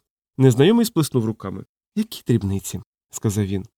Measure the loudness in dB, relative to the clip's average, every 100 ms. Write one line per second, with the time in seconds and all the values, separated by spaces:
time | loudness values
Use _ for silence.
0 | _ _ _ 2 4 6 4 4 2 -2
1 | -2 -2 -4 -6 -10 -12 -16 _ _ -8
2 | -6 -6 -2 0 0 -4 -6 -12 -14 _
3 | _ -6 -4 -2 -2 -4 -10